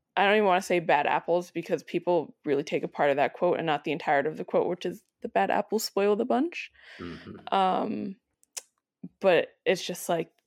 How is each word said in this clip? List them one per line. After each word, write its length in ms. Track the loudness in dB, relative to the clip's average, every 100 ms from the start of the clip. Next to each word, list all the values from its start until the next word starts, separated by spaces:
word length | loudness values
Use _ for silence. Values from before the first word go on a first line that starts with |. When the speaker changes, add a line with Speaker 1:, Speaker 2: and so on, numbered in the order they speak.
| _ 0
Speaker 1:
I 80 |
don't 120 | 4 4
even 100 | 4
wanna 160 | 2
say 180 | 2 0
bad 260 | 2 2 2
apples, 440 | 0 0 0 -2
because 320 | -8 -4 -4
people 520 | -4 -4 0 0 -2 -6
really 200 | -2 -2
take 180 | 0 -4
a 60 | -4
part 220 | 0 2
of 60 | 2
that 180 | 0
quote 240 | 0 0 0
and 80 | 0
not 180 | -2
the 80 | -2
entirety 360 | -4 0 0 0
of 80 | -4
the 60 |
quote, 220 | -2 0 0
which 180 | -2 -6
is, 160 | -10 _ _
"The 60 | -4
bad 220 | 0 2
apples 340 | 0 0 -4
spoil 320 | -4 0 2 2
the 80 |
bunch." 460 | 2 0 0 -4 -14 _ -20 -14
Speaker 2:
Mm-hmm. 540 | -12 -12 -14 -18 -2
Speaker 1:
Um, 640 | 0 2 0 -2 -4 -8 -10 _ _ _ -18 -18 _ _ _ -20 _
but 300 | 2 2 2 _ -2
it's 180 | -2
just, 240 | -2 -8 -4
like, 240 | -4 -4 _